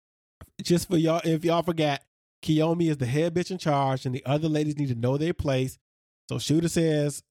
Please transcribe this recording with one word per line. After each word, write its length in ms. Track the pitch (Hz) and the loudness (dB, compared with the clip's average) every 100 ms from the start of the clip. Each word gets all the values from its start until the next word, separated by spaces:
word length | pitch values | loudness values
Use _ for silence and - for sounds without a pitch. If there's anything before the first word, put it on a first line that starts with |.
| _ _ _ _ - - | _ _ _ _ -20 -12
Just 280 | - 175 - | 0 0 2
for 80 | 165 | 0
y'all, 220 | 160 165 | 2 0
if 200 | 160 160 | 0 0
y'all 180 | 165 170 | 2 0
forgot, 400 | 165 165 151 139 - _ _ _ | 0 0 0 -2 -8 _ _ _
Kiyomi 440 | - 156 160 170 165 | 0 2 2 2 0
is 80 | 143 | 0
the 80 | 120 | 0
head 280 | 143 170 | 0 0
bitch 160 | 170 175 | -2 -4
in 80 | 185 | -4
charge, 460 | 165 143 139 131 135 | 0 2 2 0 -4
and 80 | |
the 100 | 123 123 | -6 -2
other 220 | 147 160 | 0 0
ladies 280 | 151 151 143 | 0 0 -2
need 120 | 139 | -2
to 60 | |
know 220 | 117 123 143 | 0 0 0
their 160 | 160 | -2
place. 440 | 175 143 131 131 - _ _ _ _ - | -2 -2 0 -2 -6 _ _ _ _ -10
So 100 | 123 | -6
Shooter 300 | - 156 165 | 0 2 2
says, 540 | 170 165 151 147 143 - | 2 2 2 0 -4 -10